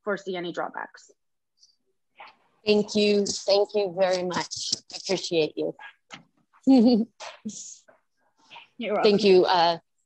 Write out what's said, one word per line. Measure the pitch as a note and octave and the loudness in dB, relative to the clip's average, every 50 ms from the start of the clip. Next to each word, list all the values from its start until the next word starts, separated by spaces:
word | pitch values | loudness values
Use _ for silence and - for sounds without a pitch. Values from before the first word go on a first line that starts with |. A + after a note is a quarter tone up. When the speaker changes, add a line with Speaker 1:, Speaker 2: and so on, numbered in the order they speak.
| - | -8
Speaker 1:
foresee | G#3+ G3+ F#3 - F#3+ F3+ | -6 -6 -6 -6 -8 -10
any | F3 F3 F3 - | -8 -8 -8 -8
drawbacks. | E3+ D3+ - - - - - - - - _ _ _ _ _ _ _ _ _ _ _ _ _ _ _ _ _ _ _ _ _ _ - - - - _ _ _ _ _ - | -8 -8 -8 -10 -12 -14 -14 -16 -20 -20 _ _ _ _ _ _ _ _ _ _ _ _ _ _ _ _ _ _ _ _ _ _ -20 -20 -20 -20 _ _ _ _ _ 0
Speaker 2:
Thank | G#3+ G#3 G#3 G#3 G#3 - | 0 2 2 0 0 0
you. | G#3+ G#3 G#3 G#3 G3+ G3+ | 0 2 2 2 0 0
Thank | F#3 - - - - G3 G3+ G#3 - - | -2 -4 -6 -2 0 2 2 2 0 -2
you | G#3 G3+ F#3 E3 | -4 -4 -4 -2
very | F3+ F#3+ F3+ F#3 F3+ F3+ | -2 0 0 0 -2 -4
much. | F3+ E3 D#3+ D#3 - - - - - - - - - - | -4 -4 -6 -6 -8 -10 -12 -8 -6 -8 -8 -8 -10 -18
I | |
appreciate | - - - F#3+ F3 - - - E3 D3+ D3+ - | -12 -6 -6 -4 -4 -4 -4 -2 -2 -2 -2 -4
you. | - - E3 - - - - - _ _ - - - _ _ _ _ _ _ _ _ - | -6 -8 -8 -8 -12 -18 -20 -20 _ _ -20 -20 -20 _ _ _ _ _ _ _ _ 2
<laughs> | C4 C4+ B3+ G#3+ B3+ B3 G3+ A3+ - _ - - - - - - G#3+ - - - - - - _ _ _ _ _ _ _ _ _ _ _ _ _ _ - - - _ _ | 4 6 6 6 6 4 2 0 -2 _ -18 -18 -18 -18 -16 -16 -16 -16 -16 -18 -20 -20 -20 _ _ _ _ _ _ _ _ _ _ _ _ _ _ -20 -20 -20 _ _
Speaker 1:
You're | - A#3 G#3 G#3 | -10 -6 -4 -2
welcome. | F#3+ E3 G#3+ | 2 4 4
Speaker 2:
Thank | G3+ G3 G#3 | 4 4 6
you, | G3+ F#3 F3+ E3+ | 6 6 6 6
uh, | - F#3+ F3 E3 E3+ E3+ E3 _ _ _ _ _ | 4 4 2 2 2 0 -2 _ _ _ _ _